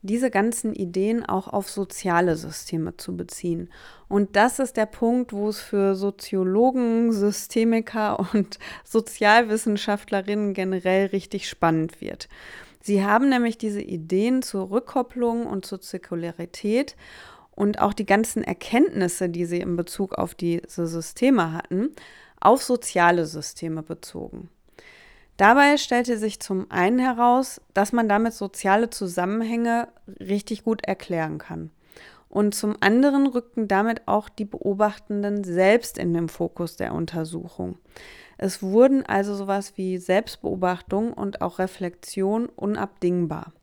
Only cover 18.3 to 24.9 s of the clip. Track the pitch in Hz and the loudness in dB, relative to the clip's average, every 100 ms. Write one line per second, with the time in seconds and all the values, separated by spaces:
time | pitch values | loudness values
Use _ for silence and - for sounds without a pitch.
18.3 | - - - - 233 349 - 180 180 185 | -2 -4 -6 0 2 4 2 -2 0 -4
19.3 | 170 175 175 - 175 170 - 190 - 170 | -2 -4 -2 -2 -4 -4 -4 -6 -2 -6
20.3 | - 170 170 - - 170 165 165 - 247 | -4 -4 -4 -6 -6 -4 -4 -8 0 4
21.3 | 254 165 160 - 180 254 - - - - | 4 2 -2 -4 -2 -2 -6 -20 -20 -20
22.3 | _ - 262 - 247 - 185 175 175 156 | _ 4 4 2 -2 0 2 4 4 0
23.3 | 156 147 - 165 160 156 165 - 170 - | -6 -12 -10 -8 -8 -10 -14 -12 -12 -12
24.3 | - 180 _ _ - - | -14 -18 _ _ -20 -20